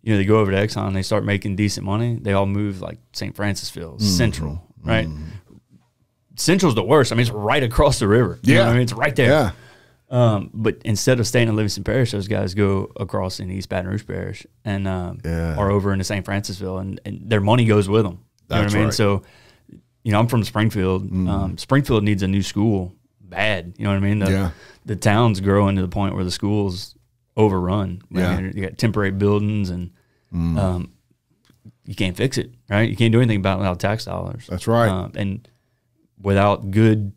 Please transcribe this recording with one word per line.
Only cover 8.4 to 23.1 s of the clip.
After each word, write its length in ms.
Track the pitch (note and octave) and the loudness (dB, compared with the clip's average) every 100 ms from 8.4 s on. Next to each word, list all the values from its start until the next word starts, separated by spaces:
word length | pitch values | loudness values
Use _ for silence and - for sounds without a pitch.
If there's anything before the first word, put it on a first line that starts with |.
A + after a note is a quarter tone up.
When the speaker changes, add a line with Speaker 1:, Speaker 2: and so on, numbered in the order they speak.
Speaker 1:
You 100 | - D#3+ | 4 6
know 40 | |
Speaker 2:
Yeah. 40 | A#2+ | 6
Speaker 1:
what 40 | |
I 20 | |
mean? 100 | A#2+ | 4
It's 100 | A#2+ | 2
right 220 | F#3 D3+ B2 | -2 -2 2
there. 140 | A#2+ | 4
Speaker 2:
Yeah. 220 | D3+ A2 - - - _ _ _ | 4 2 -4 -20 -20 _ _ _
Speaker 1:
Um, 400 | B2 A#2+ G#2 - | 2 2 2 -4
but 240 | G#2 A2+ - - | -2 -2 -2 -4
instead 340 | G#2 - B2+ | 0 2 2
of 80 | G#2 | 2
staying 220 | B2 A#2 | 2 2
in 60 | G#2+ | 2
Livingston 280 | G#2 G2+ | -2 -2
Parish, 280 | F#2+ A#2+ A#2 | -2 0 0
those 160 | G2+ G2 | -2 -2
guys 260 | G2+ G2+ G2 | -2 -2 0
go 360 | G2+ G2 G2 - | 0 0 -4 -8
across 440 | F#2+ G2+ F#2 - | -6 -4 -4 -8
in 120 | F#2+ | -8
East 180 | F#2+ - | -8 -6
Baton 220 | F#2+ F#2 | -6 -4
Rouge 140 | G2+ - | -6 -6
Parish 380 | F#2 F#2 G2+ - _ G#2+ | -10 -8 -12 -18 _ -6
and, 220 | G2 G2 | -4 -4
um, 320 | F#2 F2 F2 | -4 -6 -8
Speaker 2:
Yeah. 320 | E2 E2 E2 D#2 | -4 -2 -2 0
Speaker 1:
are 120 | G2 | 2
over 220 | G2+ G2 | 2 0
into 100 | G2 F#2 | -2 -2
Saint 200 | G2+ F2 | -4 -4
Francisville, 540 | G2+ G2+ F#2+ F#2+ F#2 | -6 -6 -10 -8 -8
and, 180 | F#2+ - G2+ | -8 -10 -12
and 240 | G2+ G#2+ | -12 -2
their 120 | G#2+ | 0
money 240 | G2 A#2+ A2+ | 4 4 4
goes 220 | G#2 F#2+ | 4 4
with 160 | G#2+ G2+ | 0 0
'em. 60 | |
You 420 | F2 _ _ _ - | -6 _ _ _ -2
know 60 | |
Speaker 2:
That's 120 | G#2 | 0
Speaker 1:
what 40 | G#2 | 0
I 20 | |
mean? 60 | G#2+ | 0
Speaker 2:
right. 80 | |
Speaker 1:
So, 280 | - G#2 G2 - _ _ _ _ - _ _ | 2 2 0 -4 _ _ _ _ -20 _ _
you 80 | A2 | 0
know, 80 | G#2 | 2
I'm 80 | A#2+ | 2
from 160 | A#2+ | 2
Springfield. 600 | G2 G#2+ A2 G#2 F#2 F#2 G2 | 0 0 2 2 0 0 -2
Speaker 2:
Mm-hmm. 220 | F#2 F2+ | -2 0
Speaker 1:
Um, 280 | F2 F#2+ - | 0 -2 -6
Springfield 460 | - C3+ C#3 A2+ | 0 0 2 2
needs 200 | G2+ G2+ | 2 0
a 40 | F#2+ | 0
new 140 | G2 | 0
school 540 | F#2+ - A2+ G2 F2+ - _ | -2 0 0 0 -4 -14 _